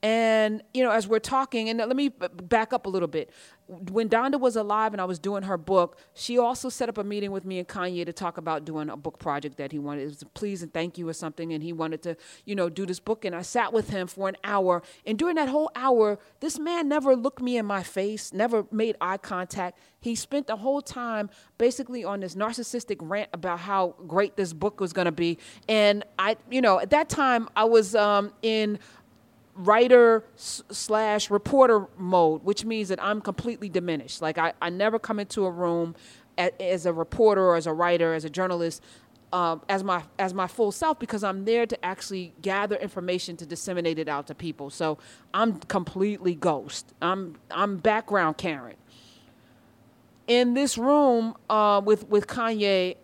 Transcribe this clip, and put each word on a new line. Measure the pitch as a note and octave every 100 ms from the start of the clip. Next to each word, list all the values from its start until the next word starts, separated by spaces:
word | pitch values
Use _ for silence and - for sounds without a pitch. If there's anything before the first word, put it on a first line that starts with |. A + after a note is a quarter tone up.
And, | G#3+ A3+ A3+ A3 G#3+ G#3+ -
you | B3+
know, | B3+
as | A3 G3
we're | A3
talking, | - C4 C4+ A#3+ A3
and | A3+
let | A3+ C4
me | C#4+
b-, | - F3+ F3
back | F3+ A#3 A3
up | B3+ G3+
a |
little | F#3+ F3
bit. | D#3 C3+ - - _ _
When | F3+ F3+ F#3+ A3+
Donda | A3+ B3+ C#4
was | B3+ A3+
alive | G#3 G#3 A3
and | G#3
I | F#3
was | F3
doing | F#3+ G3+
her | G3 F#3
book, | D#3+ F#3+ F3 - -
she | - - A#3+
also | A#3+ B3+ B3+
set | - A#3+
up | G#3+
a |
meeting | G3+ G#3 G3+
with | F#3+ F#3
me | F#3
and | F3+
Kanye | G3+ F3+ F3+ E3+
to |
talk | E3+ F3+ E3+
about | D#3+ D#3 D3+
doing | D#3 D3+
a | D3
book | D3+ -
project | - C#3+ C#3+ C3
that | C#3
he | D3+
wanted. | C#3+ D3
It | C#3
was | C#3+
a | C#3+
please | - G#3 G3
and | E3
thank | E3+ E3+ E3+
you | E3
or |
something, | D#3+ D#3+ D3+ E3
and | D#3
he | D#3+
wanted | E3 D#3+ D#3+
to, | F3 D#3+ - -
you | -
know, | G3+ F3
do | E3 F#3+
this | F3+
book. | - A3 G3+
And |
I | F3
sat | F3+ B3 G#3
with | A3+ G#3+
him | G3+ F3+
for | - G3
an | F#3+
hour, | G3 G3+ F#3 F3 - - -
and | A3
during | E4+ D#4+
that | C#4+
whole | C#4+ D#4 B3
hour, | C4 A#3+ G#3+ G#3 _ _
this | D4+ -
man | D#4 F4 D4
never | D4 C#4 C4
looked | A#3+ -
me | B3 B3
in | G#3
my | G3+
face, | F3+ - G3+ G#3+ -
never | F#3 A#3 A3+ G3+
made | A3 A3 G#3+
eye | F3 F#3+
contact. | - F#3 F3+ - F3+ - _ _
He | -
spent | A#3 - C#4+ C#4+
the | G#3+
whole | A#3 C#4+
time | C#4+ - A#3+ A3 G#3 - _ _
basically | A#3 B3 C#4 B3
on | F#3 G3+
this | F#3+ E3+
narcissistic | G#3+ A#3 A#3 A#3+ - G3
rant | D#3+ G3+ G#3+
about | - F3+ E3+
how | F3+ G3 F#3 - E3+
great | E3+ G3+ -
this | F#3+
book | D#3+ G3+ -
was | F#3
gonna | E3 F3
be. | D#3+ E3+ E3+ - - -
And | A3 G#3 G#3 G#3 -
I, | F#3+ A3 -
you | B3+
know, | B3 F#3+
at | F#3+
that | C#4+ D#4+
time, | - C4+ A#3+ A3+ -
I |
was, | A3 A3+ G3+ A3
um, | G#3 G3+ G3+ -
in | A3+ A3 G#3+ G#3 - - _ _ _ _ _ -
writer | F#3 G#3+ A#3+ B3 A#3 A3+ A3 -
s-, | - - -
slash | G#3 - G#3+ A3 G#3 G3+
reporter | G3+ G3+ C#4 B3+ A3 F#3+ -
mode, | F3+ F#3 E3 D#3
which | F3+ G3+ A3
means | A3+ G3+
that | F#3+
I'm | G3 G#3+
completely | G3+ F#3+ A#3+ A#3 G3+
diminished. | F3+ F3 D#3 B2 -
Like, | D#3+ D#3+
I, | E3 -
I | F3
never | F3 G#3 A3
come | - G#3+
into | G3+ - F#3+
a |
room | F3 F3+ E3+ E3+ E3 - - _ -
a-, | F3+ -
as | F#3+ F#3 F3
a |
reporter | E3 E3 - A3 G3+
or | F#3 E3+
as | D#3+
a |
writer, | D#3 F3 F3 E3
as | D#3+ D#3
a |
journalist, | D3 F#3 F3+ E3 D#3+ - - _ _ _
um, | F3+ F3 E3 -
as | G3
my, | G3 F3+ D#3 _
as | F#3+
my | F#3 F3+
full | - G#3+
self, | G3 D#4+ D#4
because | A#3+ G#3+
I'm | G3 F#3+ G3
there | A#3 A#3
to | - F3
actually | E3+ - F#3+ F3+ -
gather | G3 G3 G3+ G#3
information | G3+ - F3+ F3+ - -
to | D#3+
disseminate | E3 - F3+ E3+ D#3+
it | D#3
out | C#3+ C#3+
to | D3+
people. | E3+ D3+ C#3
So | - D#3+ D3+ - - _
I'm | F#3 A3+ G3
completely | - G#3 E3+ - G3 G#3 F3+ E3+
ghost. | F3 D3 - - - _
I'm, | E3+ F#3+ F#3 D3+ _
I'm | - G3+ F#3+
background | G#3+ G#3+ - G3+ E3 D#3
Karen. | F#3 D3 B2 - _ - - _ _ _ _ _ _ _ _ _ _ _ -
In | A#3+ B3
this | B3 C#4 -
room, | A#3+ D4 C#4+ A#3 A3+ - _
uh, | G#3+ G#3 G3+ G3+
with, | G#3+ G#3+
with | G#3 G3+
Kanye | - A3+ A3+ G3+ G3 F3+ -